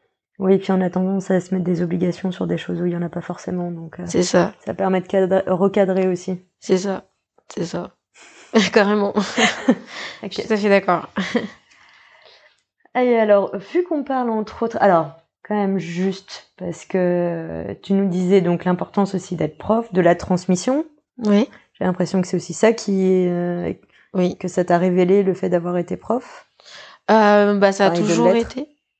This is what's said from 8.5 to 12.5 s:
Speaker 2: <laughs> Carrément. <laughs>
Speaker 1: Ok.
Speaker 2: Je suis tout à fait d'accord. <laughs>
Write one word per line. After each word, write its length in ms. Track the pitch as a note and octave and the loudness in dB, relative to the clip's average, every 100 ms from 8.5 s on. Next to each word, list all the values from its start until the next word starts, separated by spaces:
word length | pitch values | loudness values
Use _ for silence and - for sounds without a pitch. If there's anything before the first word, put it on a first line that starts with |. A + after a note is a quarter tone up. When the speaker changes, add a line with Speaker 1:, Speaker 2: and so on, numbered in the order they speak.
Speaker 2:
<laughs> 180 | A3+ F#3+ | 0 2
Carrément. 400 | A3+ G3+ G#3 G3+ G#3+ | 2 2 2 0 -2
<laughs> 1040 | F#3+ - G#3+ - - G#3 - - - - | -4 0 0 0 0 0 -4 -16 -16 -14
Speaker 1:
Ok. 60 | F#3+ | -10
Speaker 2:
Je 20 | - | -10
suis 120 | - | -4
tout 60 | |
à 20 | G#3+ | -2
fait 140 | G#3 | 2
d'accord. 400 | G3 G3 E3+ - - | 2 4 0 -2 -8
<laughs> 1800 | F#3 A3+ A3 - _ _ _ _ _ _ _ _ _ | -4 -4 -4 -12 _ _ _ _ _ _ _ _ _